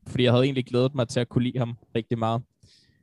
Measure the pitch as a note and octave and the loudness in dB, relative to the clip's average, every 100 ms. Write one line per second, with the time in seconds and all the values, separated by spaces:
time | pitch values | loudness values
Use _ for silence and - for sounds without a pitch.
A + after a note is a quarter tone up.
0 | - - A#2+ A#2+ C3+ C3 B2 B2 C3 C#3+ | -8 0 4 4 4 0 -2 0 0 0
1 | A#2 B2 A#2 C3 B2 C3 A#2 A#2+ _ A#2 | -2 -2 -2 0 -2 -2 -6 -8 _ -6
2 | - A#2 A2+ A#2 - _ _ _ _ _ | -4 -2 -2 -2 -6 _ _ _ _ _